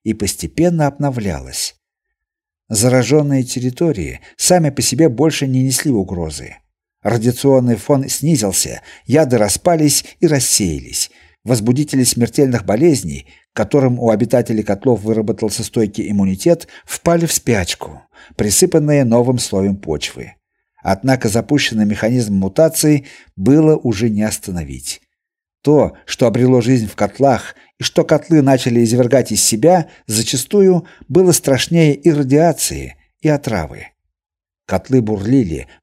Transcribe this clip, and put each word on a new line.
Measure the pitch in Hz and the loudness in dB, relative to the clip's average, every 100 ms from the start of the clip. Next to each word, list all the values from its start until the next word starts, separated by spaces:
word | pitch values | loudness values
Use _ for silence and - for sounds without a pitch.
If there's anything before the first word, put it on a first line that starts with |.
и | 110 | -6
постепенно | 107 101 - 80 - 175 170 143 | -4 -6 -6 -8 -2 0 2 -2
обновлялась. | 139 143 120 101 73 64 - - - _ _ _ _ _ _ _ _ - | -2 -4 -4 -6 -8 -10 -10 -10 -12 _ _ _ _ _ _ _ _ -6
Заражённые | 110 123 127 120 151 143 139 | 0 2 2 2 2 2 0
территории | 120 131 123 123 170 113 73 62 - - | -2 -4 -6 -2 -2 -2 -6 -10 -18 -6
сами | - 180 156 | 0 2 2
по | 131 | -2
себе | 123 123 160 | -2 2 2
больше | 113 156 147 135 | 2 0 0 -2
не | 131 | 0
несли | 131 127 160 | 0 -2 -2
угрозы. | 113 90 87 78 76 - - _ _ _ _ | -2 -2 -6 -8 -10 -16 -20 _ _ _ _
Радиационный | 101 113 117 123 139 131 123 110 | -2 0 0 2 2 4 2 0
фон | - 139 135 | 0 0 0
снизился, | - 143 151 104 - - - - - - | -4 0 0 0 -4 -6 -10 -18 -18 0
яды | 139 151 123 | 2 2 2
распались | 104 - - 170 147 - - - | 0 0 0 2 2 0 -6 -2
и | 170 | 0
рассеялись. | 143 - - 95 73 60 - - _ _ _ | 0 0 -2 -2 -4 -8 -10 -10 _ _ _
Возбудители | - 117 107 123 147 135 | -4 -2 0 -2 -2 0
смертельных | 123 - 117 - 139 120 92 | 0 0 -2 2 0 0 -2
болезней, | 104 170 139 90 69 - _ _ | 2 2 2 -4 -12 -16 _ _
к | - | -6
которым | 104 147 135 120 | 0 2 2 2
у | 117 | 0
обитателей | 107 113 127 117 110 | 0 2 0 0 -4
котлов | 104 101 135 113 | -2 -2 0 0
выработался | 104 110 107 104 107 - | 0 -2 -2 -4 -4 -6
стойкий | 110 123 107 - 87 | -6 -2 -2 -4 -4
иммунитет, | 104 95 95 - 170 - - - | -2 0 0 0 0 -2 -20 -16
впали | - 170 170 165 | -4 0 0 0
в | |
спячку, | - - 110 87 - - 73 _ _ - - | -2 -2 -2 -2 -8 -12 -16 _ _ -14 -4
присыпанные | 104 - 180 160 147 143 127 | -2 2 2 2 2 2 4
новым | 117 123 123 | 2 2 0
слоем | - 98 98 98 | -2 -2 -2 -4
почвы. | - 76 - - 57 - _ _ _ _ | -6 -6 -8 -12 -18 -20 _ _ _ _
Однако | - 95 131 127 117 | -4 -2 0 0 0
запущенный | 110 107 143 - 110 104 | -2 0 -2 0 0 -2
механизм | 104 110 127 107 98 | 0 0 0 0 -2
мутации | 95 - 160 160 151 147 - - _ - | 0 2 2 2 2 0 -2 -18 _ -2
было | 98 147 156 156 | 2 4 4 2
уже | 127 101 117 | 0 -2 -2
не | 104 | -2
остановить. | 107 - - 90 71 65 - - _ _ _ _ _ _ | -4 -6 -8 -10 -10 -12 -12 -14 _ _ _ _ _ _
То, | - 151 110 - - | 2 4 2 -2 -12
что | - 120 | -2 0
обрело | 110 127 127 | 2 4 4
жизнь | 113 127 104 | 2 0 -2
в | - | -4
котлах | 101 - 139 117 - - _ _ | -4 0 2 2 -4 -18 _ _
и | |
что | - - 156 | -4 -2 0
котлы | 151 - 160 | 0 2 2
начали | 135 131 127 117 | 4 2 2 2
извергать | 117 123 120 127 117 | 2 2 2 2 0
из | 104 | -2
себя, | - 110 151 180 156 - - | -2 2 4 2 0 -12 -8
зачастую | 110 113 135 - 208 190 175 170 - - | -6 -4 -6 -2 2 4 2 -2 -14 -2
было | 151 185 | 2 4
страшнее | 156 - 131 - 170 156 139 | 2 0 -2 0 2 2 2
и | 170 | 0
радиации, | 147 135 143 170 151 - 139 - - _ _ | 0 2 4 4 0 -6 -8 -12 -18 _ _
и | 156 | -2
отравы. | 143 135 104 78 - - _ _ _ _ _ _ _ - | -2 -2 -4 -6 -12 -20 _ _ _ _ _ _ _ -6
Котлы | 95 - 131 | -6 0 0
бурлили, | 107 107 101 135 101 73 - _ | 0 -4 0 0 0 -6 -12 _